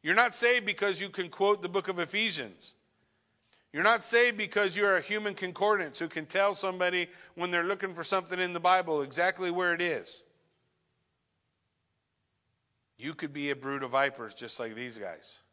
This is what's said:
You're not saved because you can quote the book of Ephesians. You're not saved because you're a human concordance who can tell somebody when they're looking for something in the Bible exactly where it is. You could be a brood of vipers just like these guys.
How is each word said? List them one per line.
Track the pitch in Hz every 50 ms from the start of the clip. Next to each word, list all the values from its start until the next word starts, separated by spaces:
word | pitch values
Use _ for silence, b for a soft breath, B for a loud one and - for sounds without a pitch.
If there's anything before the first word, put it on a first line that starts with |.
You're | - 151 180
not | 214 247 240 233
saved | - 240 240 247 247 214
because | 208 196 - 202 202 185 160
you | 196 190
can | - 196 180
quote | 175 - - 196 202 208 202
the | 175
book | 175 175 196 185 190
of | 185 175
Ephesians. | 170 151 - 208 226 220 175 151 127 107 90 - - - - _ _ _ _ _ _ _ _ _ _ _ _ _ _ _ _ _ _ _ -
You're | 147 180
not | 214 233 226
saved | - - 226 233 240 247 226
because | 208 214 180 - 208 208 190 160
you're | 196 208 202 190
a | 175
human | - - 208 214 214 208 190
concordance | - 190 185 175 - 196 208 214 202 175 147 131 -
who | 170
can | 160 - 165 156
tell | 147 - 196 196 202 196
somebody | - - 190 185 185 180 180 180 180 175 170 B B B B B
when | 170 175 180
they're | 175 175 170
looking | 180 202 190 196 190 175
for | 170 160
something | - 196 190 180 175 180 180
in | 185 180 175
the | 170
Bible | 165 180 185 185 180 170 156 147
exactly | 139 135 131 165 175 185 185 - 185 175
where | 170 180 185 175 170
it | 165
is. | 175 175 156 113 85 - - - - _ _ _ _ _ _ _ _ _ _ _ _ _ _ _ _ _ _ _ _ _ _ _ _ _ _ _ _ _ _ _ _ _ _ _ _ _ _ _ _ _ _ _ _ _ _ _ _ _ _ _ _ _ _
You | _ 120 147 160
could | - 160 147 143
be | 147 143 143
a | 139
brood | 120 127 139 139 139 135
of | 123
vipers | 123 135 139 139 135 - 117 107 -
just | - 123 113 - -
like | 120 113 110
these | 113 123 123 113
guys. | 113 101 90 82 78 - - - - _ _